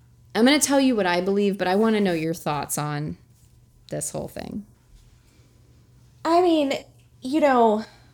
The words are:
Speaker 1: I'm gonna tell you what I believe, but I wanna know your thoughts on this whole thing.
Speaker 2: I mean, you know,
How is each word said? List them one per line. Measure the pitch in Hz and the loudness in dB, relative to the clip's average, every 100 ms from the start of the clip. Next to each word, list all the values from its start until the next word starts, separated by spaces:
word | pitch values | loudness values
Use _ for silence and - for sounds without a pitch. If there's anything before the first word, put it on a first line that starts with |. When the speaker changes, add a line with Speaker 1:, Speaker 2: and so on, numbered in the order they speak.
| _ _ _ 196 | _ _ _ 2
Speaker 1:
I'm | 240 | 4
gonna | 294 | 4
tell | - 277 | 2 2
you | 262 220 | 2 2
what | 185 | 0
I | 175 | 0
believe, | 185 196 202 190 | 0 0 0 0
but | 180 | 0
I | 196 | 2
wanna | 220 214 | 2 2
know | 196 | 0
your | 165 160 165 | 0 -4 -4
thoughts | 160 147 - - | -6 -6 -6 -6
on | 147 147 156 175 _ _ _ _ _ _ - | -6 -6 -8 -12 _ _ _ _ _ _ -12
this | 151 - | -10 -8
whole | - - | -10 -10
thing. | - - 214 202 _ _ - _ _ _ _ _ _ _ _ _ _ _ _ 311 | -12 -12 -12 -14 _ _ -20 _ _ _ _ _ _ _ _ _ _ _ _ 0
Speaker 2:
I | 339 | 2
mean, | 359 320 277 269 - - _ _ | 4 2 0 -4 -10 -20 _ _
you | 262 311 | -4 0
know, | 285 247 226 214 - - _ | 2 4 4 2 -4 -18 _